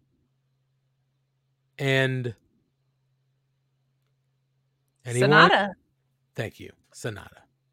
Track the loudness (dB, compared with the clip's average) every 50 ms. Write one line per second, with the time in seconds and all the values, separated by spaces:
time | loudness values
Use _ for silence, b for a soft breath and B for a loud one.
0 | _ _ _ _ _ _ _ _ _ _ _ _ _ _ _ _ _ _ _ _
1 | _ _ _ _ _ _ _ _ _ _ _ _ _ _ _ -6 -4 -2 0 0
2 | 0 -2 -2 -6 -8 -10 -12 -14 _ _ _ _ _ _ _ _ _ _ _ _
3 | _ _ _ _ _ _ _ _ _ _ _ _ _ _ _ _ _ _ _ _
4 | _ _ _ _ _ _ _ _ _ _ _ _ _ _ _ _ _ _ _ _
5 | -12 -6 -2 0 2 4 6 6 6 6 4 2 0 -4 -8 -14 _ _ _ _
6 | _ _ _ _ _ _ _ -10 -10 -10 -12 -16 -20 -20 -20 _ _ _ -16 -14
7 | -12 -12 -12 -14 -16 -20 -20 -20 -20 _ _ _ _ _